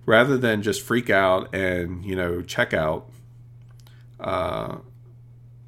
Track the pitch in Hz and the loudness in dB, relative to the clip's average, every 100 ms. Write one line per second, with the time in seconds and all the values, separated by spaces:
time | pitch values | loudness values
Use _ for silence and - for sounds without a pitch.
0 | - 110 127 131 123 107 104 98 - 117 | 2 4 4 2 2 0 -2 -4 -2 -2
1 | 120 98 95 92 - 95 92 90 87 90 | 2 4 4 2 0 -4 -2 -2 -4 -6
2 | 98 92 87 87 87 - 127 98 78 80 | -6 -2 -2 -2 -4 -2 -2 0 0 -2
3 | - - - - - - - - - - | -8 -20 -20 -20 -20 -20 -20 -20 -20 -20
4 | - - - 92 90 53 55 - - - | -20 -12 -4 -2 -2 -4 -6 -10 -14 -20
5 | - - - - - - | -20 -20 -20 -20 -20 -20